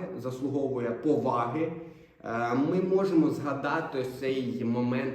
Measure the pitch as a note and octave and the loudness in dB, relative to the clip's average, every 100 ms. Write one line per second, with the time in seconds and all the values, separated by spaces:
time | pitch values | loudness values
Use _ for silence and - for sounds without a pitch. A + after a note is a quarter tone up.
0 | F#3 A#2+ B2+ B2+ C#3 C#3 B2+ B2 A#2 - | -6 -8 -8 -4 -2 -2 -2 0 -2 0
1 | D#3 B2 B2+ A#2+ A#2 D#3+ E3 - - - | 2 2 2 0 0 0 -2 -4 -12 -18
2 | - - A#2 A2+ A#2 C3 D3+ F#3 F#3 F#3+ | -20 -12 -6 -2 0 2 2 2 4 4
3 | F#3+ E3 D3+ - D3 C3+ C#3+ D#3+ E3 C3+ | 4 4 4 2 -4 -2 -2 -2 -2 -4
4 | B2+ B2+ C3 C3 A#2 A2 A#2 B2 B2 B2 | -6 -4 -2 -2 -2 -2 0 0 2 0
5 | C3 | -2